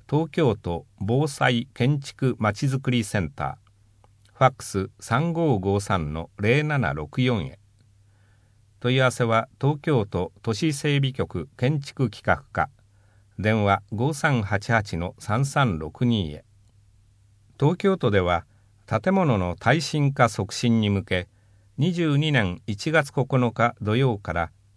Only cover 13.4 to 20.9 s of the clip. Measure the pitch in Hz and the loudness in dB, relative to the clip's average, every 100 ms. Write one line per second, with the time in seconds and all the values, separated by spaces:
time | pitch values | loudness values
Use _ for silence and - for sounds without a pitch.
13.4 | 98 110 101 98 - 101 131 151 160 127 | 0 2 2 2 0 -4 -2 0 0 0
14.4 | 98 101 - 113 104 85 87 - - 110 | 0 -4 0 0 0 -4 -6 -8 -4 -2
15.4 | 139 143 131 80 78 - 123 113 80 71 | 0 0 0 0 -6 -2 0 0 -2 -8
16.4 | - _ _ _ _ _ _ _ _ _ | -16 _ _ _ _ _ _ _ _ _
17.4 | _ - 143 175 202 185 123 104 87 85 | _ 0 0 2 0 0 2 2 2 0
18.4 | - _ _ _ - 110 185 196 170 107 | -4 _ _ _ -4 -2 0 2 2 2
19.4 | 90 87 113 151 - 151 143 139 120 - | 0 -2 0 0 0 0 0 2 2 2
20.4 | 98 - 120 113 104 | -6 -2 0 2 2